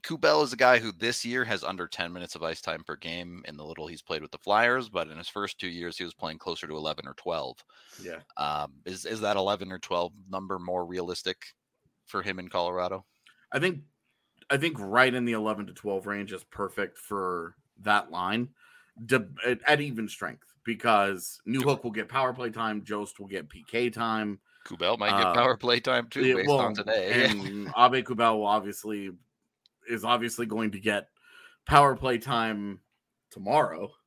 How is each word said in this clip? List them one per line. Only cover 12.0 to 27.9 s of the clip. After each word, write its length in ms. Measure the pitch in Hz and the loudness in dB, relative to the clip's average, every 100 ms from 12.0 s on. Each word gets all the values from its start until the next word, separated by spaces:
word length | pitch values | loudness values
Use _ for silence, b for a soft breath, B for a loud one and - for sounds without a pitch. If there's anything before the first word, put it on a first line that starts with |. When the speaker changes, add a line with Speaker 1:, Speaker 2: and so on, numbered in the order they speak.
| _ | _
Speaker 1:
for 160 | 101 | -6
him 180 | 95 92 | -4 -6
in 80 | 90 | -4
Colorado? 580 | 90 87 90 90 95 - b b b b | -2 -2 -2 -2 -4 -10 b b b b
Speaker 2:
I 80 | 135 | -2
think, 220 | 175 156 - _ _ _ _ _ _ | -2 -2 -14 _ _ _ _ _ _
I 60 | 139 | 0
think 200 | 165 135 | 0 -2
right 340 | 98 113 131 | 2 6 6
in 120 | 123 120 | 4 0
the 80 | |
eleven 320 | 113 107 104 95 | 0 -2 -2 -6
to 60 | |
twelve 320 | 92 104 98 98 | -8 -4 -4 -4
range 240 | 101 101 | -6 -6
is 120 | 95 - | -12 -14
perfect 520 | - 98 - 95 - | -8 -6 -4 -6 -6
for 580 | - 101 92 90 85 - _ _ | -8 -4 -2 -4 -8 -14 _ _
that 300 | 101 104 - | 2 2 2
line 380 | 85 90 110 123 b b b b - 113 | -4 0 0 -2 b b b b -18 0
de-, 220 | 131 98 - 117 | 0 0 -4 -2
at, 140 | 120 143 | 0 4
at 140 | 151 | 4
even 260 | 147 113 107 | 2 -4 -6
strength 400 | - 87 60 _ _ | -6 -10 -10 _ _
because 800 | - 107 120 107 98 92 - - - | -6 0 4 6 4 0 -8 -12 -4
Newhook 380 | 131 131 135 | 0 2 0
will 80 | 120 | -2
get 160 | 107 107 | -6 -4
power 260 | 127 127 | 0 -2
play 160 | 123 120 | -2 -8
time, 340 | 113 113 107 | -4 -4 -4
Jost 360 | 98 104 104 - | -4 -6 -6 -10
will 80 | 98 | -10
get 220 | 95 76 | -10 -10
P 160 | 85 78 | -20 -6
K 200 | 117 120 | -2 -2
time. 500 | 113 117 110 104 101 b b | -2 0 0 0 -6 b b
Speaker 1:
Kubel 320 | - - 87 113 | -16 -2 0 2
might 200 | 104 101 | 2 4
get 100 | 92 | 4
Speaker 2:
Uh, 60 | |
Speaker 1:
power 240 | 87 123 117 | 6 4 4
play 240 | 123 120 | 2 2
time 260 | 131 123 117 | 2 0 0
too, 180 | 139 131 | 2 4
Speaker 2:
yeah, 100 | 123 | 4
Speaker 1:
based 120 | 98 | 4
Speaker 2:
well, 120 | 143 | 4
Speaker 1:
on 160 | 104 107 | 4 -2
today. 500 | 101 110 92 120 131 | 0 0 2 4 4
<laughs> 40 | |
Speaker 2:
and 440 | 104 95 101 98 113 | 2 -4 -8 -6 6
Abe 280 | 123 | 6